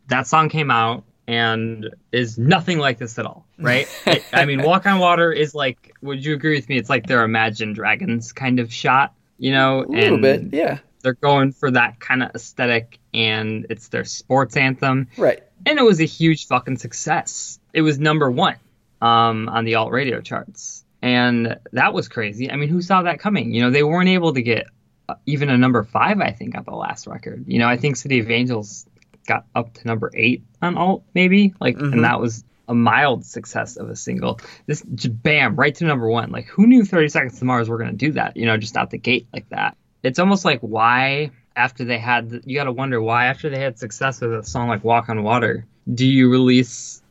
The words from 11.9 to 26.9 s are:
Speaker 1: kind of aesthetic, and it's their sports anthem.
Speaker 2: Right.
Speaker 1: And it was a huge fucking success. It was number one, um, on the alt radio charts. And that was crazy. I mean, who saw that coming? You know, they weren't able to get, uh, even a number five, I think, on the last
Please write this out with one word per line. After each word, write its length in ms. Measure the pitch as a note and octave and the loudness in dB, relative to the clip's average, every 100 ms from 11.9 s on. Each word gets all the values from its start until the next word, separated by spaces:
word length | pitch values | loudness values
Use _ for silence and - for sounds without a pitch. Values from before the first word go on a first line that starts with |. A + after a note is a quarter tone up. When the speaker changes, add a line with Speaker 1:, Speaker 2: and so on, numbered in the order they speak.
| - | -2
Speaker 1:
kind 240 | - C3 | -4 -2
of 80 | A#2+ - | -4 -8
aesthetic, 640 | - - B2 A#2 A#2 - _ | -12 -4 0 0 -2 -14 _
and 540 | A2+ A2+ G#2+ A2 A2 A2 | -2 0 -2 -4 -6 -8
it's 200 | A2+ - | -12 -8
their 160 | A#2+ | -8
sports 520 | A2+ - - C3 B2+ D3 | -8 -12 -2 0 0 0
anthem. 520 | C3 C3 C3+ C3 B2+ - | 0 0 0 0 -2 0
Speaker 2:
Right. 240 | D3+ - - _ B3+ | 0 0 -6 _ -2
Speaker 1:
And 100 | D4+ | 4
it 20 | |
was 160 | A#3 E3 | 4 4
a 40 | |
huge 420 | D#3 - E3 D#3 - | 2 2 0 0 0
fucking 300 | B2 C3 B2+ | -2 -2 -8
success. 800 | A#2 - D3+ D#3 - - - - _ | -8 -8 -4 -4 -4 -10 -14 -18 _
It 80 | D#3+ | 0
was 160 | D#3 C#3 | 2 2
number 320 | D#3 D#3 C3+ | 2 2 0
one, 240 | B2+ F3 - _ _ _ _ | 0 -2 -2 _ _ _ _
um, 460 | A#2 A#2 A#2 A2 A2+ | 2 4 4 0 -4
on 160 | A2+ | -4
the 100 | A2+ | 0
alt 160 | A2+ A2+ | 0 0
radio 300 | A#2+ C3+ A2+ | -2 -2 -4
charts. 640 | - B2 - - - - _ _ | -6 -10 -12 -16 -18 -18 _ _
And 560 | B2 B2 B2 A#2+ A#2 - - | 0 2 2 2 -2 -6 -6
that 200 | A#2+ F#3 | -2 0
was 160 | F#3 - | 0 -6
crazy. 420 | B2 G#2 G#2 C3+ | -6 -6 -6 -8
I 60 | C#3+ | -4
mean, 120 | D3 | -2
who 120 | F3 | -2
saw 200 | F3 F#3+ | 2 2
that 180 | E3+ D3+ | 2 -2
coming? 320 | G#3 F#3 A#2 | -2 -2 -2
You 100 | A2+ | 0
know, 80 | B2 | 2
they 120 | C#3+ | 4
weren't 240 | D3 F3 F3+ | 2 2 2
able 240 | F#3 E3 | 4 2
to 100 | C3+ | 0
get, 240 | A#2 A2 - _ _ _ - | 0 -2 -4 _ _ _ -16
uh, 60 | - - | -12 -6
even 240 | C#3+ C#3+ | -2 2
a 60 | B2 | 4
number 260 | B2+ A#2+ | 4 2
five, 360 | G#2 G#2+ D3 G#3 | 0 0 0 0
I 100 | C3 | -2
think, 240 | A2+ B2 - | -6 -10 -12
on 80 | |
the 100 | - | -12
last 320 | G#2 - | -10 -10